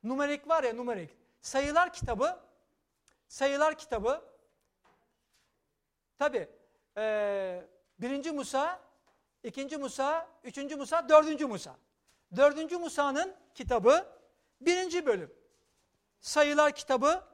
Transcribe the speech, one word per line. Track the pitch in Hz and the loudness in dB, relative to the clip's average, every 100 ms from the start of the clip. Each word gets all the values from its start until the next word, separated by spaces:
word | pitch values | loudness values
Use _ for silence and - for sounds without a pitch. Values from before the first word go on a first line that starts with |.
Numerik | 220 262 285 285 294 | -6 -4 -2 -4 0
var | 330 | 2
ya, | 262 | 2
numerik. | 226 247 214 160 _ _ _ | -4 -6 -6 -8 _ _ _
Sayılar | - 269 285 320 349 | -4 -2 2 2 2
kitabı, | - - 220 285 359 _ _ _ _ _ _ _ _ _ | -2 -6 -2 -2 -4 _ _ _ _ _ _ _ _ _
Sayılar | - 269 285 302 311 | -4 -2 2 0 0
kitabı, | - 226 214 302 - _ _ _ _ _ _ _ _ _ _ _ _ _ _ _ _ _ _ _ | -6 -4 -2 -4 -8 _ _ _ _ _ _ _ _ _ _ _ _ _ _ _ _ _ _ _
tabii, | 285 254 160 - _ _ _ - | -2 -2 -8 -16 _ _ _ -6
e, | 220 214 208 202 190 180 170 _ _ _ | -4 -2 -2 -4 -6 -10 -14 _ _ _
birinci | 233 277 294 | -6 -6 -6
Musa, | 294 262 269 311 370 - _ _ _ _ _ | -8 -4 -2 -2 -6 -14 _ _ _ _ _
ikinci | 233 269 277 302 | -14 -10 -10 -8
Musa, | 269 - 269 320 330 _ | -8 -4 -2 -2 -6 _
üçüncü | 254 277 277 294 | -16 -12 -10 -8
Musa, | 277 330 254 | -4 -4 8
dördüncü | 302 311 294 294 | 8 8 -2 -4
Musa. | 202 - - _ _ _ _ _ 180 | -6 -12 -18 _ _ _ _ _ 4
Dördüncü | 285 294 320 349 | 4 4 -6 -6
Musa'nın | 339 - 285 277 370 - _ - | -6 -2 -2 -2 -6 -8 _ -14
kitabı, | 196 233 196 311 392 - _ _ _ _ | -2 2 6 6 4 -18 _ _ _ _
birinci | 294 359 370 349 302 | 0 0 0 -2 0
bölüm. | 202 160 - _ _ _ _ _ _ _ _ | -2 -2 -18 _ _ _ _ _ _ _ _
Sayılar | - 302 294 294 302 285 | -4 2 4 6 4 2
kitabı, | - 262 277 359 - | -2 0 2 0 -4